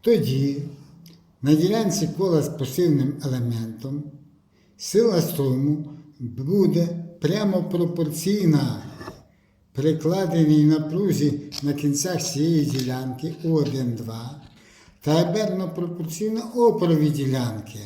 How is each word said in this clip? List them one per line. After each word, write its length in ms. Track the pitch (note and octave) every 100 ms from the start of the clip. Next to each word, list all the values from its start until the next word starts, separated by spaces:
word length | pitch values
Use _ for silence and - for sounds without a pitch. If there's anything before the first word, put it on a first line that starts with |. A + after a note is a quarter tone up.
Тоді 560 | A3+ A3 C3 C3+ C#3 - - - - - - - _ _
на 140 | C3+ D3+
ділянці 540 | F3+ A3 G#3 E3 D#3 D#3+
кола 240 | F#3+ E3
з 80 | -
пасивним 640 | - C3 - F3 C#3 C3 - C#3
елементом 800 | B2+ A#2+ A2+ A2+ A2 C3+ C#3+ D3 - - _ _ _ _ _
сила 440 | - G3 A#3 F3+
струму 680 | D#3+ - C3+ C3 C#3+ D3+ - - - _
буде 880 | A#2+ G2+ C3+ G3+ F3 D#3+ E3+ - - -
прямо 420 | D3 G3+ G3+ F#3
пропорційна 1200 | - E3+ E3+ E3+ D3+ - F#3+ G#3 F3 C#3+ B2+ G#2 - - - - _ _ _ _ _
прикладеній 880 | - D3 D#3+ D#3 F#3+ F3+ E3+ D#3 D3+
напрузі 760 | D3+ D#3 D3+ F3 G3+ B2 D3 C#3+ - -
на 100 | C#3+
кінцях 500 | C#3+ D3 C#3+ F#3 F3
цієї 420 | - C3+ D#3+ D#3+ C3+
діянки 680 | C3 B2+ B2+ C3 B2 D#3+ D#3+
У 100 | E3
один, 420 | D#3+ C3 C3 B2 A2+
два 460 | A2 A2 A#2+ - - - - - - _
та 280 | D3 D#3+ F3
обернено 400 | G#3+ G3+ F#3 F3+ F3
пропорційна 680 | E3+ F3 D#3+ - G#3+ A3 A#3+ B3
опорові 540 | A#3 - F3+ D#3 D3+
ділянки. 680 | C3+ C3+ C3 A#2+ G#2+ G#2 -